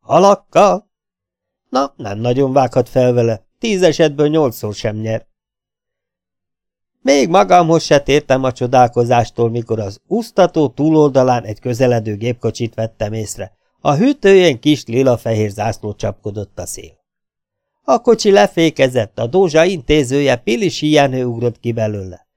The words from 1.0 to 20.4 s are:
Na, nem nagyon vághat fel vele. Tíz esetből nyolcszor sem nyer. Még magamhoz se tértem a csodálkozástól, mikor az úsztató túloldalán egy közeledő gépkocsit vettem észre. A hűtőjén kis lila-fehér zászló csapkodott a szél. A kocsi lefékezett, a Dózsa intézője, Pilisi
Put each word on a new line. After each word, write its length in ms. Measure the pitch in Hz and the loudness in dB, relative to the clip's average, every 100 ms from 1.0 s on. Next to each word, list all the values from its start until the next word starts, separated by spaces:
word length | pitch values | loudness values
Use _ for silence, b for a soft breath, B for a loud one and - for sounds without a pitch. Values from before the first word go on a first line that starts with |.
| _ _ _ _ _ _ _ | _ _ _ _ _ _ _
Na, 240 | 254 277 _ | -4 -4 _
nem 220 | 113 104 | -10 -6
nagyon 340 | 117 123 135 | -2 0 0
vághat 360 | 135 127 - 123 | 0 0 -2 -2
fel 240 | - 127 | 0 0
vele. 340 | 120 117 110 _ _ | 2 0 -4 _ _
Tíz 240 | 233 196 | -4 0
esetből 460 | 180 151 160 143 151 | 0 2 0 2 0
nyolcszor 460 | 156 143 117 107 | 2 -2 -4 -10
sem 220 | 104 113 107 | -6 -8 -6
nyer. 300 | 110 110 - _ _ _ _ _ _ _ _ _ _ _ _ _ _ _ _ _ | -6 -6 -8 _ _ _ _ _ _ _ _ _ _ _ _ _ _ _ _ _
Még 280 | 254 285 220 | 0 2 2
magamhoz 540 | 175 196 180 165 165 | 2 4 4 4 0
se 180 | - 143 | 2 0
tértem 440 | 139 139 - 131 | 4 0 2 0
a 80 | 131 | 0
csodálkozástól, 1000 | 123 123 127 123 123 120 120 113 - 117 | -4 0 2 2 2 0 0 0 -2 -2
mikor 300 | 117 113 110 | -2 -6 -6
az 200 | 101 101 _ | -6 -12 _
úsztató 600 | 214 226 - 180 - 143 | -6 -4 0 0 2 -2
túloldalán 760 | - 151 156 147 131 127 123 | 0 0 4 4 2 2 0
egy 160 | 104 107 | -4 -10
közeledő 560 | - 120 127 120 110 104 | -8 -2 0 0 -2 -6
gépkocsit 580 | 113 120 117 - 117 | -6 -4 -6 -4 -8
vettem 380 | - 113 _ 104 | -6 -8 _ -8
észre. 440 | 110 104 - 92 _ _ _ | -6 -10 -12 -16 _ _ _
A 140 | - | -2
hűtőjén 680 | 143 240 277 202 190 180 120 | 0 0 2 4 4 4 0
kis 240 | 151 151 | -2 -2
lila-fehér 680 | - 117 131 117 120 113 107 | -2 0 2 0 -2 -2 -2
zászló 440 | 104 107 104 107 | -4 -6 -6 -10
csapkodott 640 | 101 110 98 - 101 98 - | -8 -8 -8 -12 -10 -12 -14
a 80 | 90 | -14
szél. 320 | - - _ _ _ _ _ _ _ _ _ | -14 -18 _ _ _ _ _ _ _ _ _
A 180 | - 226 | -2 0
kocsi 300 | 233 226 214 | 2 2 4
lefékezett, 880 | 196 202 - 165 - 135 127 104 - | 4 2 2 0 2 0 0 -4 -6
a 80 | 120 | -4
Dózsa 380 | 170 190 151 | 0 2 2
intézője, 720 | 175 190 123 151 127 135 143 | 2 -2 -2 -2 0 0 0
Pilisi 540 | 123 | -2